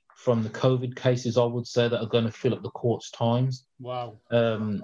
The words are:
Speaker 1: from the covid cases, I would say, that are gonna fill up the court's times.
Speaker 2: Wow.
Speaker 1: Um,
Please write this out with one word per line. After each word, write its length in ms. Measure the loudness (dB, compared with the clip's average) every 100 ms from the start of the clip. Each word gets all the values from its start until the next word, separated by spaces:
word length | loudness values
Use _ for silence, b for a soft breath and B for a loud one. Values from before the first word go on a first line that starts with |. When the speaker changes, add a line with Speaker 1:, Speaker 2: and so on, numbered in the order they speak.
| _ -6
Speaker 1:
from 260 | 0 0
the 60 | -2
covid 460 | 0 2 2 -2 -2
cases, 400 | 0 2 2 2
I 80 |
would 220 | 2 0 -2
say, 220 | 0 2
that 120 | 0
are 60 | 0
gonna 220 | 0 0
fill 220 | 0 -2
up 80 | -2
the 80 | -4
court's 400 | -4 -2 -2 -4
times. 560 | -2 0 2 0 -2 _ -16
Speaker 2:
Wow. 420 | -10 -8 -8 -12 0
Speaker 1:
Um, 520 | 2 2 0 -2 -4